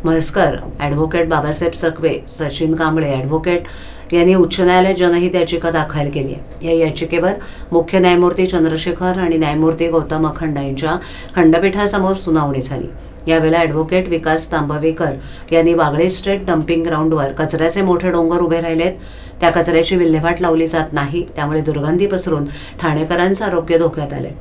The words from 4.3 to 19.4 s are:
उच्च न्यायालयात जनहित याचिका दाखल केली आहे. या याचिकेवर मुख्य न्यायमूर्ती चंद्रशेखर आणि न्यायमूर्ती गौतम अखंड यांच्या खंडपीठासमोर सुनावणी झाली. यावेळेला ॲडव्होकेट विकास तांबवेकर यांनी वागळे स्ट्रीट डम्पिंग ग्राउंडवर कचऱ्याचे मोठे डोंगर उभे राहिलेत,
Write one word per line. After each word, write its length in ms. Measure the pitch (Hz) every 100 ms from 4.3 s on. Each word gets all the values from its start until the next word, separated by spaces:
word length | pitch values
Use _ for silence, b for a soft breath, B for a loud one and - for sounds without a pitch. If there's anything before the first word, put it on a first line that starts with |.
| 190
उच्च 240 | 175 -
न्यायालयात 340 | 180 180 185 180
जनहित 400 | 180 175 180 175
याचिका 340 | 175 170 165
दाखल 380 | 165 147 151 143
केली 240 | 120 135
आहे. 340 | - - - 165
या 180 | 165 160
याचिकेवर 460 | 156 - 175 180 156 B B B
मुख्य 280 | 170 165 190
न्यायमूर्ती 460 | 180 175 180 175 185
चंद्रशेखर 760 | 185 160 160 170 175 180 180
आणि 180 | 180 160
न्यायमूर्ती 500 | 151 151 160 160 165
गौतम 400 | 165 143 156 156
अखंड 300 | - 160 143
यांच्या 400 | 139 135 156 175 B B B -
खंडपीठासमोर 760 | 165 165 190 190 208 202 185
सुनावणी 480 | 190 - 160 147 135
झाली. 260 | - 139 - - B B -
यावेळेला 300 | 160 160 165
ॲडव्होकेट 500 | 165 151 160 185 185
विकास 420 | 170 160 160 160
तांबवेकर 600 | 165 147 151 156 160 160 131 B B B
यांनी 220 | 165 165
वागळे 360 | 165 151 147 175
स्ट्रीट 360 | 185 196 196 190
डम्पिंग 380 | 160 151 170 165
ग्राउंडवर 460 | 156 156 156 139
कचऱ्याचे 500 | 135 156 165 160 190
मोठे 280 | 190 175 180
डोंगर 300 | 170 165 175
उभे 220 | 175 165
राहिलेत, 320 | 165 160 175 185 B B B B